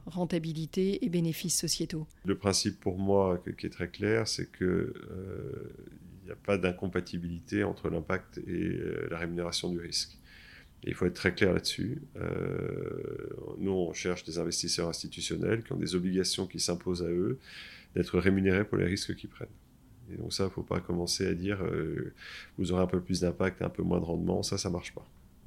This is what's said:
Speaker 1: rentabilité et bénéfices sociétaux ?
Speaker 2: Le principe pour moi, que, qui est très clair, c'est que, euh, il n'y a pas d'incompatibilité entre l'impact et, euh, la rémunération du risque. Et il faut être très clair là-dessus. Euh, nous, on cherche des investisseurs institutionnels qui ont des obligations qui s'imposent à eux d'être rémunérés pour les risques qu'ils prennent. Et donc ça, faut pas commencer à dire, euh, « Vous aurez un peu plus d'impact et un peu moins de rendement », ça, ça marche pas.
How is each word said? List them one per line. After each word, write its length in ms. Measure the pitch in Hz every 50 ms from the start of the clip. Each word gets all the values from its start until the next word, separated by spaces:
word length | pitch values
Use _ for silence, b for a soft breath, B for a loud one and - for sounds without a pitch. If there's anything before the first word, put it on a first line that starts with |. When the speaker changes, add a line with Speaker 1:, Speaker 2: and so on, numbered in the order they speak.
| -
Speaker 1:
rentabilité 1000 | 160 170 180 180 160 185 170 160 165 156 156 160 151 - 190 190 190 196 - -
et 20 | 226
bénéfices 500 | 170 175 170 165 156 - - 175 - -
sociétaux ? 480 | - 160 - - 165 156 - 156 156 - - - -
Speaker 2:
Le 100 | - 98
principe 460 | 92 - 101 95 - - 107 92 -
pour 160 | - 101 90 92
moi, 440 | 98 98 98 98 98 92 90 90 -
que, 40 | 95
qui 160 | - - -
est 40 | 82
très 180 | - - 90 85
clair, 400 | - - 101 104 110 113 110 -
c'est 240 | - - 90 -
que, 420 | - - 92 90 90 90 85 78 - - - -
euh, 640 | - 92 95 95 95 - - - - - - - - - - - - - - 90 87 92 95
il 20 |
n'y 60 | 92 87
a 20 |
pas 220 | - - - 101 98
d'incompatibilité 1080 | 87 90 90 - - 92 87 92 90 - - 90 85 85 85 85 - - 104 104 101
entre 260 | 95 90 - - 85
l'impact 500 | 85 85 78 - 92 92 - - - -
et, 120 | - 87
euh, 560 | 90 87 87 90 90 85 85 85 82 80 82 82
la 80 | 82 82
rémunération 520 | 85 85 87 87 87 85 82 - - 90
du 100 | 90 87
risque. 400 | 85 85 82 - - - - - B B B B B B B B B B B B -
Et 60 | -
il 40 | -
faut 120 | - 92
être 80 | 90 90
très 200 | - - 92 90
clair 200 | - 107 92 87
là-dessus. 480 | 87 - - - - 92 104 131 147 147 - - 95
Euh, 1120 | - 50 87 90 87 50 - 87 - 50 50 50 50 50 50 50 - - - - - - - - - - - -
nous, 140 | 92 98
on 220 | 95 95 87 82 87
cherche 320 | - - 92 90 85 -
des 120 | - 80 85
investisseurs 520 | 85 85 82 - - 85 - - 85 85
institutionnels 720 | 80 - - 80 - - 80 - 85 82 87 92 - - -
qui 80 | -
ont 60 | 90 87
des 180 | 85 85 87
obligations 500 | 90 87 92 92 92 92 - - - 95
qui 140 | 90 - 85
s'imposent 440 | - - 87 85 - 92 90 85 87
à 60 | 82
eux 300 | 87 87 92 113 127 139 B B B B B B B B B B B
d'être 240 | - 87 - - 90
rémunérés 460 | 87 98 98 95 95 95 92 95 107
pour 120 | - - 95
les 80 | 92
risques 300 | 90 92 101 - - 101
qu'ils 140 | - - -
prennent. 180 | - - - - - - - - - - - - - - 120 107
Et 60 | 92 87
donc 160 | 82 - -
ça, 160 | - 98 95
faut 140 | - - 87
pas 180 | - 92 90
commencer 440 | 90 - 87 87 87 87 - - 95
à 80 | 92 90
dire, 300 | 85 90 98 104 95 90
euh, « 500 | 85 85 80 78 80 80 - - - - B B B B B B B B B
Vous 160 | 92 87 90
aurez 80 | 90
un 60 | 92 90
peu 120 | - 90
plus 220 | 87 - 92 87
d'impact 400 | 90 87 82 - 92 95 90 -
et 20 | 92
un 60 | 90
peu 140 | - - 90
moins 180 | 87 87 87
de 40 | 85
rendement », 380 | 82 85 85 85 87 90 95 101
ça, 140 | - 98 98
ça 120 | - 98
marche 240 | 87 87 - - -
pas. 160 | - - - - - - - - - -